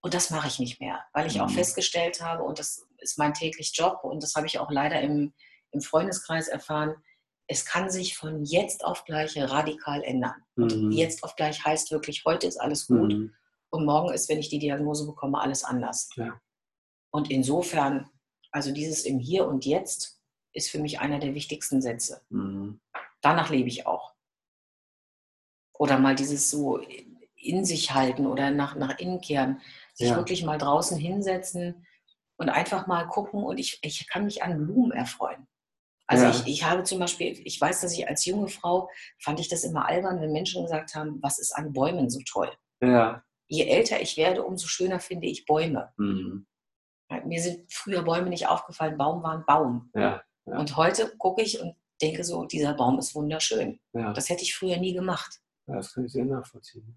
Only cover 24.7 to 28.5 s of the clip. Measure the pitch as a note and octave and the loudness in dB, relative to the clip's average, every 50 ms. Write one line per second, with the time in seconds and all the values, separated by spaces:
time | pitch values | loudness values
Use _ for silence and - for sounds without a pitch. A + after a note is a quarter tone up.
24.7 | _ _ _ _ _ _ _ _ _ _ _ _ _ _ _ _ _ _ _ _ | _ _ _ _ _ _ _ _ _ _ _ _ _ _ _ _ _ _ _ _
25.7 | _ - D3+ C#3 C#3 C3 C3+ C3+ C3+ C3 C#3 C#3+ D3 C#3 - - - D3 C#3+ C3+ | _ 0 4 4 6 8 8 6 6 4 2 0 0 0 0 0 2 0 0 0
26.7 | - - - - - - - - - - - _ _ _ - - E3 F#3 G3 F#3 | 0 -2 -4 -10 -16 -18 -18 -20 -20 -20 -20 _ _ _ -4 -2 0 0 0 0
27.7 | E3 - - - C3+ C3+ C3 B2+ B2+ - C#3 C3+ C3 C3 C#3 C#3 | 0 0 -2 2 2 4 4 4 2 2 0 0 2 2 2 2